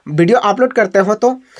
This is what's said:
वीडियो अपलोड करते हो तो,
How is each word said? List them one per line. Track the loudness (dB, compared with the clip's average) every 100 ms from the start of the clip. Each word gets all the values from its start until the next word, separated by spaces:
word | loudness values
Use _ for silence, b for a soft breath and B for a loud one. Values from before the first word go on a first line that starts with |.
| -6
वीडियो | 0 2 2
अपलोड | 0 0 -2
करते | 0 0 0
हो | 0
तो, | 0 -2 -2 B